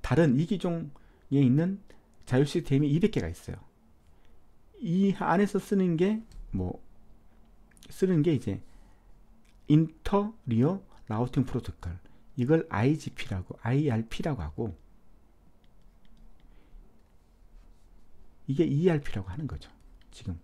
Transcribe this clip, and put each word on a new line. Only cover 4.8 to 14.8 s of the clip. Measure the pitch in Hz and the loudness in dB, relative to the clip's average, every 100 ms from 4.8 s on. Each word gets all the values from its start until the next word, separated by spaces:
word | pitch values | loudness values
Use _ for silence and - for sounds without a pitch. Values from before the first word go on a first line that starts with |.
이 | 233 175 196 190 | -2 2 2 2
안에서 | 156 170 202 196 | 2 2 2 0
쓰는 | - 202 185 160 | 0 2 2 2
게 | 185 220 220 - - | 2 0 -6 -16 -8
뭐, | - 90 - - - - - - - - - - - - | -4 -4 -6 -14 -20 -20 -20 -20 -20 -20 -20 -20 -20 -20
쓰는 | - 190 175 | -2 2 4
게 | 151 | 4
이제 | 143 - 98 - - - - - - - - - - - | 2 0 -6 -8 -20 -20 -20 -20 -20 -20 -20 -20 -20 4
인터리어 | 151 160 - - 202 208 - - 113 135 190 - - - | 4 4 -4 0 0 0 -6 -2 2 2 0 -8 -20 -8
라우팅 | 110 123 - | -4 -2 0
프로토콜, | - 127 - - 87 87 - - - | -2 -4 -6 -12 -12 -12 -16 -20 -16
이걸 | - 120 160 - | -4 2 2 2
아이지피라고, | 98 120 156 - - - 92 90 - | 0 2 0 -4 -10 -6 -6 -8 -8
아이알피라고 | 110 131 151 113 113 - 170 139 | -2 0 0 -2 -4 -4 -4 -4
하고 | 76 - 117 90 | -6 -6 -8 -8